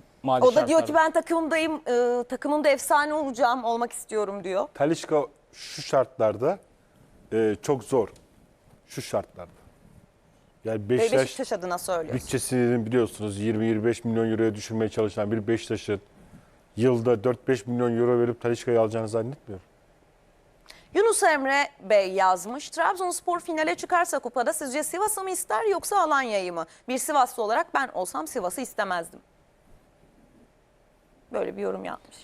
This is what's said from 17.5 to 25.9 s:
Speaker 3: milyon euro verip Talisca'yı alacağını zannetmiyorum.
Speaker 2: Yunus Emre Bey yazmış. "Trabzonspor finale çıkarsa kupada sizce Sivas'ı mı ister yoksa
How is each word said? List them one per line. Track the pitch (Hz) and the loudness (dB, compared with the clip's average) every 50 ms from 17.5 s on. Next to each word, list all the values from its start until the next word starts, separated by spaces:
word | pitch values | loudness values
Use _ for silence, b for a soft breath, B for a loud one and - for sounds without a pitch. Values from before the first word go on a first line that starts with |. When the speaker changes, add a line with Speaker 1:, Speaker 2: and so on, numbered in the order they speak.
| 131 123 - | 0 0 -2
Speaker 3:
milyon | 123 120 120 123 120 117 113 | -4 -2 0 0 0 2 2
euro | 120 120 123 120 | 2 4 4 4
verip | 120 120 117 - | 2 0 0 -2
Talisca'yı | - 120 120 117 - - 117 113 | -2 -2 -2 -2 0 2 2 4
alacağını | 110 107 110 113 110 107 | 4 2 0 -2 -4 -2
zannetmiyorum. | 110 113 110 120 139 - _ - 101 90 - _ _ _ _ _ _ _ _ _ _ _ _ _ _ _ _ _ _ _ _ B B B B B B | -2 -4 -4 -4 -8 -12 _ -14 -16 -16 -16 _ _ _ _ _ _ _ _ _ _ _ _ _ _ _ _ _ _ _ _ B B B B B B
Speaker 2:
Yunus | 339 415 453 403 - 392 | 2 2 4 4 4 4
Emre | 359 311 285 269 269 269 277 285 - - - | 2 2 2 0 0 2 0 0 -2 -4 -8
Bey | 190 190 214 202 196 185 190 | -2 2 4 4 4 2 2
yazmış. | 190 190 185 185 180 180 208 247 294 - - | 2 4 4 4 2 -2 -6 -10 -10 -10 -8
"Trabzonspor | - 311 330 370 403 359 381 359 349 - - - 339 349 | -4 0 0 0 0 0 -2 -4 -4 -4 -4 -2 -4 -2
finale | - - 330 311 311 320 349 | -2 -4 -2 -2 0 -2 -2
çıkarsa | - - - 359 339 349 - - 269 | -4 -4 0 0 0 0 0 -2 -4
kupada | - 233 - 262 233 262 330 | -4 -4 -2 -2 -2 -2 -2
sizce | - 311 262 240 294 294 | -4 -4 -6 -4 -4 -4
Sivas'ı | - - 349 415 415 - 392 381 | -4 -2 -2 -2 -2 -2 -4 -6
mı | 381 | -6
ister | 370 - - - - 453 453 | -6 -6 -4 -2 -2 0 0
yoksa | 427 392 330 330 - | 0 0 0 -2 -2